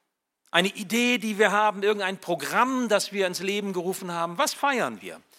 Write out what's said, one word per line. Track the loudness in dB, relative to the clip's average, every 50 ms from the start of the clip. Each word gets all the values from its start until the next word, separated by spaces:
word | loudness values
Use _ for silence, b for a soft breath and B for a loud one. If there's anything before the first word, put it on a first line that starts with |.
| _ _ _ _ _ _ _ _ _ _
eine | 2 2 2 2
Idee, | -2 -4 -6 -2 0 2 2 2 2
die | 0 0 -4 2 4
wir | 4 4
haben, | 4 4 2 2 0 2
irgendein | 0 0 2 2 0 -4 -4 -6
Programm, | -4 -4 -4 -4 -2 0 2 2 2 4 2 -2 0 2
das | 2 2 2 0
wir | -2 0 0
ins | 0 0 -2
Leben | -4 -2 -2 -2 -2 -2
gerufen | -4 -2 -2 -4 -4 -4 -6 -6
haben? | -4 -4 -4 -4 0
Was | -2 -2 -2
feiern | 0 -2 0 0 2 2 0 -2 -2 -6
wir? | -12 -14 -14 -14 _ b b